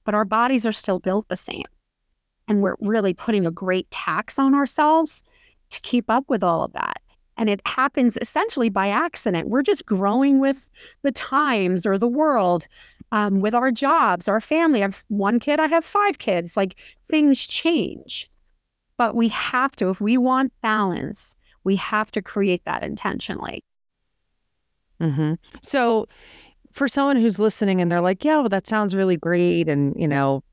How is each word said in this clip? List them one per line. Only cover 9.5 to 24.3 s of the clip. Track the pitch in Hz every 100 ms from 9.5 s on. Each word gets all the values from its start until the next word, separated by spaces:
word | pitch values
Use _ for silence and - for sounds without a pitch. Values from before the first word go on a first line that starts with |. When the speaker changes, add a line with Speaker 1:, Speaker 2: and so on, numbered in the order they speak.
| 233
Speaker 1:
just | 285 403 -
growing | 196 196 233 277 269
with | 269 269 _ _ - _
the | 277
times | - - 269 302 233 185 185 190
or | 196
the | 233
world, | 247 311 262 180 175 - - - - -
um, | 214 208 196
with | 202 240
our | 262
jobs, | 233 277 330 240 175 196
our | 208
family. | - 311 330 254
I | 196
have | 196 -
one | 208 196 233
kid, | - 294
I | 311
have | 330 320
five | 403 415 -
kids. | - 180 170 -
Like, | 196 - - - -
things | 311 302 269 -
change. | - - 330 185 - - - - _ _ _ _ _ _ -
But | 240 -
we | 226
have | - - 254 269 -
to, | 185
if | 190
we | 208 254
want | 247 254 269 -
balance, | 226 214 196 170 - 202 - - _ _
we | - 196
have | - 214 214
to | -
create | - - 196 180 -
that | 156
intentionally. | - - - - - - - - - _ _ _ _ _ _